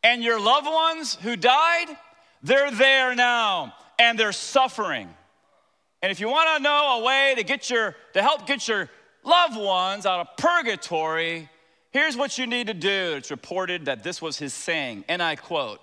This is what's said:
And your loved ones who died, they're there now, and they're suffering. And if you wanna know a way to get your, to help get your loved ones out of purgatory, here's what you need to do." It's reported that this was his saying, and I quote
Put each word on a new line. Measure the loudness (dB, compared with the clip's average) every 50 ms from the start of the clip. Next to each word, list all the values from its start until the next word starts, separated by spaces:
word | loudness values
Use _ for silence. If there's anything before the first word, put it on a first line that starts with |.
And | 4 4 2 4 0
your | 0 0 2
loved | 4 4 4 4 2
ones | 0 0 2 2 0 0 -2 -6 -8 -8
who | -6 -6 -6 -6
died, | 2 2 4 4 4 4 2 2 0 -2 -6 -10 -18 -20 -20 _ _ _ _ _ _
they're | 0 2 4 4 4 2
there | 2 4 4 6 6 4 2 0 2
now, | 2 2 2 2 2 2 0 0 -2 -6 -8 -14 -20 -20 -10 _ 4
and | 4 4 4 2
they're | 0 0
suffering. | -2 -4 -8 0 2 2 2 2 0 -4 -4 -4 -4 -6 -6 -12 -18 _ _ _ _ _ _ _ _ _ _ _ _ _ _ _ _ _
And | -4 -4
if | -4 -2
you | -4
wanna | 0 2 2 4 4 2
know | 2 2 2 2 4 2 2 0 2
a | 2
way | 2 2 4 4 2 2
to | 0 -2
get | -4 -4 -6 -4 -2
your, | 0 0 0 -2 -6 -10 -20 _ _
to | 2 2
help | 2 2 0 -2
get | -4 -4 -4 -2
your | -2 -2 -2 -4 -6 -12 _ _ _ _ _
loved | _ 4 4 4 4 2 0
ones | -4 -2 0 0 0 0 -2 -4 -2 -2
out | -2 0 0
of | -4 -8 -8
purgatory, | 0 0 2 2 2 0 -2 -6 -6 -8 -6 -4 -4 -2 -2 -2 -2 -2 -4 -6 -8 -12 -16 _ _ _ _ _ _ _ _
here's | -2 0 0 0 0
what | -2 -4 -4 -4 -6
you | -4
need | -4 -4 -4 -4
to | -6 -8
do." | -2 -2 -2 0 0 -2 -4 -6
It's | -6 -8 -10
reported | -12 -12 -10 -6 -4 -4 -4 -4 -6 -6 -4
that | -6 -6 -4 -6
this | -10 -10 -8
was | -8 -10 -8 -8
his | -8 -10 -10
saying, | -10 -6 -4 -4 -4 -4 -6 -8 -10 -6
and | -6 -4 -2
I | -2 -4 -4
quote | -6 -8 -6 -4 -4 -4 -4 -8 -14